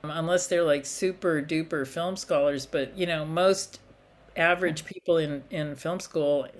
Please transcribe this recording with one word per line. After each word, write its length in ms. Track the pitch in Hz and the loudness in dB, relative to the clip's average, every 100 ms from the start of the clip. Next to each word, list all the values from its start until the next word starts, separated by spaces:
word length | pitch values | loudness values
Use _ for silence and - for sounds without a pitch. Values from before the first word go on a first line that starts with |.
um, 80 | 151 | -6
unless 380 | 160 160 180 - | -4 2 2 2
they're, 160 | 175 | 2
like, 220 | 165 143 139 | 4 2 0
super 540 | - 190 185 180 156 | -2 -2 0 0 0
duper 460 | 147 160 160 156 131 | 0 -2 -2 -4 -4
film 300 | - 175 190 | -4 -4 -6
scholars, 500 | - 156 143 143 - | 0 2 2 0 -4
but, 320 | 156 131 190 | -4 -4 -4
you 80 | 175 | -2
know, 180 | 160 | -2
most 540 | 156 165 185 190 - - - - _ _ - - | -2 2 4 2 -2 -14 -20 -20 _ _ -12 0
average 480 | 170 175 180 156 | 2 4 0 -2
people 340 | - - - 165 | -10 -8 2 2
in, 260 | 151 143 - | 2 -4 -6
in 260 | 160 151 139 | -6 -6 -4
film 240 | 160 185 | -4 -4
school, 480 | - 165 143 143 127 | -4 -2 2 0 -2